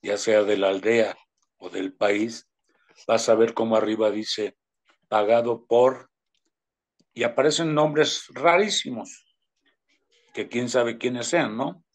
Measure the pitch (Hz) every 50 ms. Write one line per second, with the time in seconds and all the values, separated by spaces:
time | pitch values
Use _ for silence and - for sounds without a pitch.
0 | - 101 104 101 - 113 107 107 104 101 104 95 98 95 98 95 95 110 117 117
1 | 110 98 - - _ _ _ _ _ _ _ _ 95 90 92 95 95 95 95 _
2 | 107 101 104 104 110 117 - - _ _ _ _ _ _ _ _ _ _ _ _
3 | - - 113 110 - - 113 110 117 113 - - 113 113 113 110 107 104 110 110
4 | 110 107 101 107 107 - - - 107 95 _ _ _ _ _ _ _ _ _ _
5 | _ _ 110 107 104 104 117 117 117 120 117 113 _ _ 117 120 123 131 131 -
6 | - _ _ _ _ _ _ _ _ _ _ _ _ _ _ _ _ _ _ _
7 | _ _ _ 110 117 117 - - 135 156 143 156 165 160 151 147 147 - 147 151
8 | 147 135 - - - - 123 127 139 170 170 185 214 208 190 - - - 123 110
9 | - - - - _ _ _ _ _ _ _ _ _ _ _ _ _ _ _ _
10 | _ _ _ _ _ _ _ 113 104 - - 120 123 120 - 127 117 117 117 -
11 | - 127 123 120 117 - - 170 143 110 107 117 139 165 - - _ _